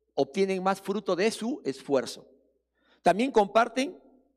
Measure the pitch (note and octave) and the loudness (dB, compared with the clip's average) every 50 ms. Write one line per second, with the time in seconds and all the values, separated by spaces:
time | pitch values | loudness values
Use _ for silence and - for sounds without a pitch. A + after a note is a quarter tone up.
0 | _ _ _ C#3+ C#3 - - G3 G3 F#3+ F#3+ F#3 F#3 F#3+ G3 - - G3 G3+ G#3+ | _ _ _ -2 -2 0 0 0 0 0 0 0 0 0 -2 -2 -4 -4 -6 -4
1 | - G3 F3+ D#3+ G#3 A3+ G#3 - G#3 A#3+ C#4 - - C3+ C3 - - C#3+ C#3 B2+ | -2 -2 -2 0 0 0 -2 -2 -6 -6 -6 -6 -6 -8 -8 -8 -2 0 0 0
2 | A#2 - - - - - _ _ _ _ _ _ _ _ _ _ _ _ _ _ | 0 -2 -8 -16 -18 -20 _ _ _ _ _ _ _ _ _ _ _ _ _ _
3 | _ F3 E3+ G3+ B3+ C#4 - A3 G3+ G3+ - A3 A#3+ A#3+ - C4 C#4 F4+ - - | _ 0 0 2 -2 2 4 4 4 4 4 2 2 2 0 -4 -4 -4 -6 -14
4 | _ _ _ _ _ _ _ | _ _ _ _ _ _ _